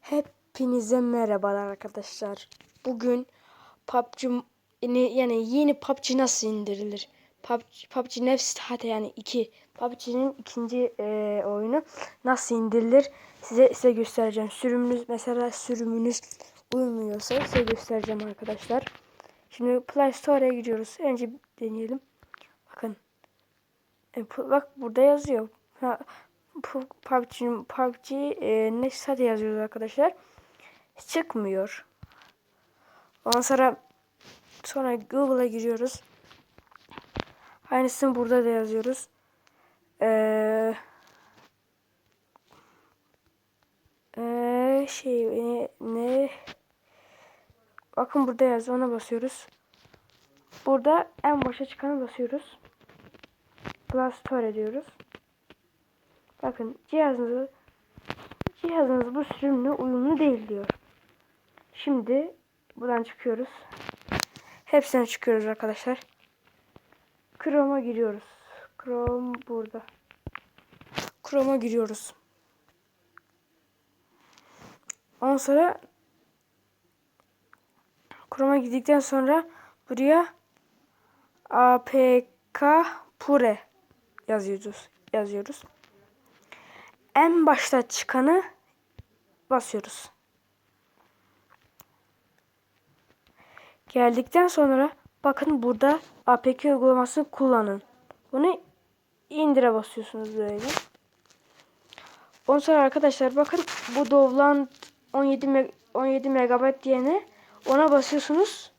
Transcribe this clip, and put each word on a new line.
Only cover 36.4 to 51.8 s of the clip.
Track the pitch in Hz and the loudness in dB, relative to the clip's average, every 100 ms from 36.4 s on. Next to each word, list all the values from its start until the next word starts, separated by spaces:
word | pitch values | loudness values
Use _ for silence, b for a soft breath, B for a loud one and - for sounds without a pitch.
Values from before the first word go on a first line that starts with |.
| _ _ _ _ _ - _ - B B B B _ | _ _ _ _ _ -20 _ -14 B B B B _
Aynısını | 254 262 254 277 | 0 0 0 0
burada | 240 233 247 | 0 2 2
da | 233 | 4
yazıyoruz. | 226 220 220 226 262 - _ _ _ _ _ _ _ _ _ | 0 -2 -4 -4 -6 -10 _ _ _ _ _ _ _ _ _
Ee, | 220 220 220 220 214 220 220 220 B B B B B B B _ _ _ _ _ _ _ _ _ _ b b b b b _ _ _ _ _ _ _ _ _ _ _ - | 0 2 2 0 0 0 -2 -4 B B B B B B B _ _ _ _ _ _ _ _ _ _ b b b b b _ _ _ _ _ _ _ _ _ _ _ -12
ee, | 233 240 240 247 254 269 277 | -6 -4 -2 0 2 2 0
şey, | - 269 240 226 220 233 240 | -6 -4 -2 0 -2 -4 -4
e, | 233 _ | -6 _
ne? | 220 226 240 262 277 - - - _ _ b b b b b b b _ _ - _ - | -8 -4 -2 0 -2 -4 -20 -20 _ _ b b b b b b b _ _ -20 _ -6
Bakın | 254 294 262 | -2 0 0
burada | 240 | 2
yazıyor, | 262 233 240 254 | 2 2 -2 -2
ona | 254 | -2
basıyoruz. | 233 - 233 254 - - _ _ _ _ _ _ _ _ _ _ - - | -4 -6 -6 -6 -10 -20 _ _ _ _ _ _ _ _ _ _ -10 0
Burada | 269 254 330 339 - | 2 4 2 0 -4
en | 277 294 | -2 0
başa | 254 240 | -2 -6
çıkanı | 269 - | -12 -8